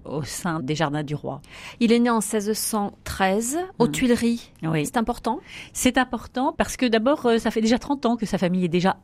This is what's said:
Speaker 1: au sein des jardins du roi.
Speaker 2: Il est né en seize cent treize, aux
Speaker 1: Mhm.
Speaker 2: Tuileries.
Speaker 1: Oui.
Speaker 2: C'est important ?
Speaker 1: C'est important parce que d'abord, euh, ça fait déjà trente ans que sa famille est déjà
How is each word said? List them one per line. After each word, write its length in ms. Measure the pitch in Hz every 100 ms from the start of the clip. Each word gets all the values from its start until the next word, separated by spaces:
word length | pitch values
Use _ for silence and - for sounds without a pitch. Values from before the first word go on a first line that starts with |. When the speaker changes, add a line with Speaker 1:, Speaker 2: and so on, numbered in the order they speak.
Speaker 1:
au 180 | - 156
sein 380 | 131 - 180 165
des 140 | 135
jardins 280 | 151 147 151
du 120 | 143
roi. 260 | 147 139 139 - - - -
Speaker 2:
Il 120 | 233
est 60 | 233
né 120 | 240
en 100 | 226
seize 320 | - 214 202
cent 400 | 214 - 214 202 -
treize, 540 | - - 190 202 233 320 381 -
aux 80 | 302
Speaker 1:
Mhm. 60 |
Speaker 2:
Tuileries. 600 | - 254 233 233 233 - -
Speaker 1:
Oui. 200 | 160 160
Speaker 2:
C'est 140 | 147 240
important ? 420 | 226 233 - - - - -
Speaker 1:
C'est 240 | - 254 254
important 560 | 254 226 - 247 294
parce 240 | - 208 -
que 80 |
d'abord, 400 | 247 220 240 302
euh, 140 | 240 233
ça 120 | 226
fait 120 | 226
déjà 160 | 220 240
trente 260 | - 285
ans 140 | 233 233
que 80 | 196
sa 100 | 190
famille 300 | 175 185 175
est 20 |
déjà 300 | 175 185 -